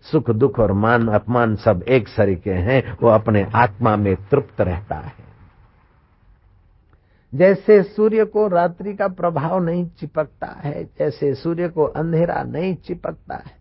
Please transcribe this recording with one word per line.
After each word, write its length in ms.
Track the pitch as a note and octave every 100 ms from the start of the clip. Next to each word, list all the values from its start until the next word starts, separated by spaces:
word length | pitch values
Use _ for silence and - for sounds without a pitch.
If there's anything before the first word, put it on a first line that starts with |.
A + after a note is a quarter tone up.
| -
सुख 200 | D#3 A#2+
दुख 280 | A2 C3 A2
और 120 | G#2+
मान 360 | G2 A2 A#2+ A2+
अपमान 480 | G#2 G#2+ A#2+ A#2 G#2+
सब 280 | - F#2 E2+
एक 200 | C3 G#2
सरीखे 460 | - G2+ F#2 -
हैं। 440 | F#2 F#2 C3+ - -
वो 60 | A#2+
अपने 380 | A2 A2 G#2+ G2 A2+
आत्मा 400 | A#2+ - A#2+ G#2+
में 200 | G2+ F#2
तृप्त 460 | - C3+ - -
रहता 340 | F#2 F2 - D2+
है। 280 | C#3+ - - - - _ _ _ _ _ _ _ _ _ _ _ _ _ _ _ _ _ _ B2+
जैसे 480 | F#3 G3 - G#3+
सूर्य 420 | F#3 - G#3+ A3 G#3+
को 220 | G#3+ G#3+
रात्रि 460 | F3 F3 E3+ F#3+
का 140 | G3+ G3
प्रभाव 560 | F#3 F3 D#3+ C3+ F#3
नहीं 260 | E3+ F3 F3
चिपकता 580 | - D3+ D#3 D3+ _ -
है, 360 | - C#3+ C#3+
जैसे 500 | - _ D3+ - D3
सूर्य 340 | C3 E3 E3+ F3
को 160 | E3
अंधेरा 600 | D3 - D#3+ E3 E3+ -
नहीं 320 | B2 B2 F#3 F3+
चिपकता 600 | - F3 - D#3+ - -
है 160 | - -